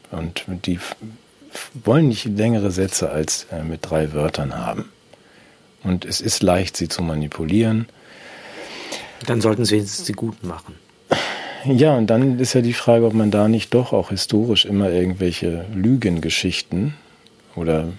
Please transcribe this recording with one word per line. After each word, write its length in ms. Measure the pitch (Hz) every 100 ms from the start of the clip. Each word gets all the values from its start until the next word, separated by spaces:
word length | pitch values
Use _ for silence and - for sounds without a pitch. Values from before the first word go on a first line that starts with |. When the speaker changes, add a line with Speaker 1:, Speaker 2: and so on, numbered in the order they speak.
| -
Speaker 1:
Und 320 | 87 82 90 - 90 -
die 100 | 90
f-, 200 | - - 110 113 _ _ -
f-, 180 | - - 135 113
wollen 240 | 131 151
nicht 160 | 107 117
längere 440 | 101 110 113 101
Sätze 380 | 90 95 - 78
als, 360 | 73 80 - -
äh, 140 | 82
mit 260 | 80 80 -
drei 220 | 78 78
Wörtern 460 | 73 76 - 71 -
haben. 320 | - - - _ _ - _ _ - _ _ _
Und 200 | 98 90
es 160 | 85 -
ist 240 | 117 -
leicht, 320 | 98 90 95 -
sie 140 | 82
zu 120 | -
manipulieren. 840 | 85 78 76 - 80 98 113 110 113 _ - - - - - - - - - - - - -
Speaker 2:
Dann 140 | 120
sollten 220 | 110 107 113
sie 100 | 107
wenigstens 300 | 101 - -
die 80 |
Guten 340 | - 113 107 90
machen. 280 | 82 - 80 _ _ _ - - - - - 131
Speaker 1:
Ja, 300 | 127 151 135
und 120 | 110
dann 320 | 113 135 123
ist 140 | 127
ja 80 | 131
die 120 | 120
Frage, 320 | 120 - 117 113
ob 80 |
man 180 | 110 107
da 160 | 104 107
nicht 260 | 113 -
doch 180 | 120 123
auch 180 | 107 90
historisch 560 | 95 - 104 120 104 -
immer 240 | 101 98
irgendwelche 720 | 87 92 92 92 85 87 85 90
Lügengeschichten 1200 | 104 104 131 104 85 80 - 92 85 - 87 131 147 - _ _ _ _ -
oder 340 | 82 80 82